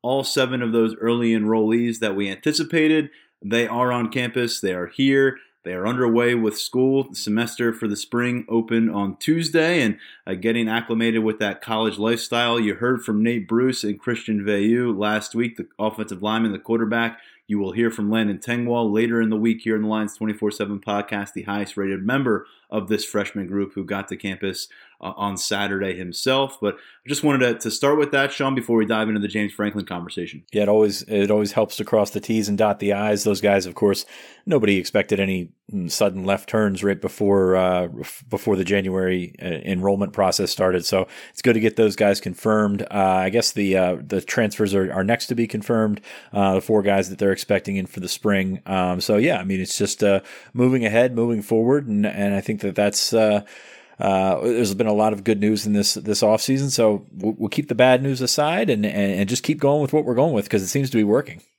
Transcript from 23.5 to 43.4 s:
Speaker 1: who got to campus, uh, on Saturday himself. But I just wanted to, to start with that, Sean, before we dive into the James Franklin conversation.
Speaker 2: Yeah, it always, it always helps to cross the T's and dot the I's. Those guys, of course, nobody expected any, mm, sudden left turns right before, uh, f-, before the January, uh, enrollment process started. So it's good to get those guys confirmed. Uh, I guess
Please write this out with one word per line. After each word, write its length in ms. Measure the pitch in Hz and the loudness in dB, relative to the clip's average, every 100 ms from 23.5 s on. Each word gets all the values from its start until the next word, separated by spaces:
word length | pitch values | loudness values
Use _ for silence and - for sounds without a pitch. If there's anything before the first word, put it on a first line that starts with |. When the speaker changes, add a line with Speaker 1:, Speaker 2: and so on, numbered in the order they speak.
| 101 98 | -4 -4
Speaker 1:
who 100 | 98 | -6
got 240 | 92 98 98 | -6 -6 -8
to 80 | 95 | -8
campus, 500 | 101 95 98 90 - - - _ | -8 -6 -6 -8 -12 -18 -20 _
uh, 140 | 92 - | -14 -6
on 200 | 101 98 | -6 -4
Saturday 580 | - 101 101 98 95 | -4 -2 -2 -2 -4
himself. 600 | 90 90 85 127 135 135 - | -6 -8 -6 0 0 -2 -2
But 180 | 104 - | -4 -4
I 320 | - - - | -14 -20 -8
just 140 | 143 | -2
wanted 240 | 147 139 123 | 0 2 2
to, 120 | 117 | 0
to 120 | 117 | -4
start 280 | - 143 151 | -2 2 2
with 140 | 147 | 2
that, 200 | 143 139 | 0 -2
Sean, 220 | - 135 | -2 -2
before 240 | 135 120 117 | -2 0 0
we 80 | 107 | 2
dive 220 | 110 110 | 0 0
into 120 | 107 | -2
the 80 | 101 | -2
James 240 | 104 104 | -2 -4
Franklin 320 | - 104 104 | -2 -4 -4
conversation. 600 | 92 90 87 - 87 73 _ | -8 -10 -8 -10 -10 -12 _
Speaker 2:
Yeah, 100 | 104 | 0
it 60 | 104 | 4
always, 320 | 107 107 95 | 4 4 2
it 280 | - 107 98 | -4 0 2
always 220 | 107 104 | 2 2
helps 240 | - 107 - | 0 -2 -2
to 80 | |
cross 260 | 107 110 101 | 0 2 2
the 100 | 104 | -4
T's 280 | - 110 104 | -2 -2 0
and 80 | 101 | 2
dot 220 | 107 101 | 2 2
the 160 | 101 | 0
I's. 300 | 101 107 104 | 0 0 0
Those 180 | 107 95 | 0 2
guys, 240 | 101 101 90 | 4 2 0
of 80 | |
course, 320 | 82 104 98 - - - - - | 0 2 2 -4 -14 -20 -14 0
nobody 320 | 151 107 98 | 2 4 2
expected 420 | 87 107 95 98 | 2 -2 0 0
any, 300 | 98 92 87 _ - | 0 -2 -6 _ -10
mm, 200 | 101 87 | -8 -6
sudden 340 | - 104 95 | 0 0 0
left 240 | 95 98 - | -2 -2 0
turns 340 | 110 107 95 | 0 0 0
right 160 | 101 95 | 0 -2
before, 560 | 92 - 101 98 92 92 | -4 -2 2 4 4 4
uh, 320 | 92 90 90 60 | 4 2 -2 -6
f-, 240 | - - - | -14 -14 -8
before 260 | 98 - 98 | -6 0 0
the 80 | |
January, 680 | 90 101 95 95 92 92 87 - | 2 0 0 0 0 0 -4 -8
uh, 40 | 92 | -8
enrollment 680 | 82 - 92 98 98 101 | -6 -4 0 2 2 0
process 360 | - 95 - 95 | 2 2 2 -2
started. 360 | - 92 90 82 | 0 2 2 0
So 220 | 95 92 - - | 0 0 -8 -18
it's 120 | - | -4
good 120 | 127 | 2
to 60 | 113 | 4
get 160 | 110 - | 2 4
those 200 | 110 95 | 2 4
guys 260 | 104 98 | 2 2
confirmed. 600 | - 87 113 107 107 101 107 | -2 -4 0 2 2 0 -4
Uh, 40 | |
I 340 | 101 95 92 95 | 0 2 2 2
guess 240 | 110 | 0